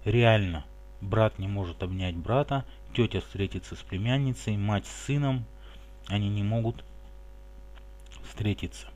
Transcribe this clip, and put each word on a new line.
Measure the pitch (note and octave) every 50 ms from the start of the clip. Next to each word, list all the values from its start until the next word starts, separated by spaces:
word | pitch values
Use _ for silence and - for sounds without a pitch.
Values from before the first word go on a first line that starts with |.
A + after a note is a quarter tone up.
| -
Реально, | G#2 G#2 A#2+ A#2+ A2+ A2 G#2+ G2+ F#2 E2 D#2+ - - - - - - - -
брат | G2+ G2 F#2 F#2 F#2 F#2 - -
не | F#2+
может | G2 G2+ G2+ F#2+ F2 E2+ -
обнять | F#2+ F2+ F#2 F#2 F#2 F2+ E2
брата, | E2+ D#2+ G#2 A2+ C3+ D3 - C#3+ C3+ B2+ - - - - - -
тётя | - A#2 A2 - F#2+
встретиться | - - - G2 G2 F#2 - F2+ - - -
с | -
племянницей, | - - G2+ F#2 G2+ A#2+ B2+ C#3 C#3 C3 B2 - - A#2 G#2+
мать | G2+ G2+ G#2 G#2 G2 -
с | - - - -
сыном. | - C#3 D3 C#3+ C3+ C3 B2+ A2+ - - - - - - - - - - - -
Они | - G2 G#2 G#2 G2+
не | G#2 G#2 G2+
могут | G#2 A2 A#2 A2+ A2+ A#2 - - - - - - - - - - - - - - - - - - - - - - - - - - - - - -
встретиться. | - - - G#2 G#2 G2 - - E2+ - - - - -